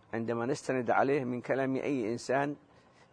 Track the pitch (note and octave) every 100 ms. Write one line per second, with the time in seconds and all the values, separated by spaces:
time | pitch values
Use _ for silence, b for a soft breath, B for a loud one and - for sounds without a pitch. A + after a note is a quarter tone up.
0 | - A2+ A#2 A#2 A#2+ D3 - C3 A#2 G2+
1 | C3 C#3+ B2 B2 - C3 C3+ C3 B2+ C#3
2 | G#2+ A#2+ - C3 C#3+ C#3+ - b b b
3 | b